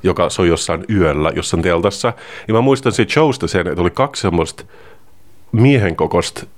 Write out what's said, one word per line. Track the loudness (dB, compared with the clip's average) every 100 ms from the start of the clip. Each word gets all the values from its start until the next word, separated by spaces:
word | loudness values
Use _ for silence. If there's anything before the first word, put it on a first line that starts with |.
joka | 0 0 -2
soi | 2 2
jossain | 2 -2 -6 -2
yöllä, | 0 2 2 -2 -2
jossain | -4 -2
teltassa. | 0 2 0 -2 -4 -4 -16 -16 0
Ja |
mä | 2
muistan | 2 2 0
siitä | 0 0
showsta | 2 0 0 -2
sen, | -2 -2
että | 0
oli | 0
kaksi | 0 -4 -2
semmoista | 0 0 -2 -6 -20 -20 -20 -20 -20 -20 -20 -20 -4
miehen | 2 4 4 2 0
kokoista | 0 0 -2 -8 -16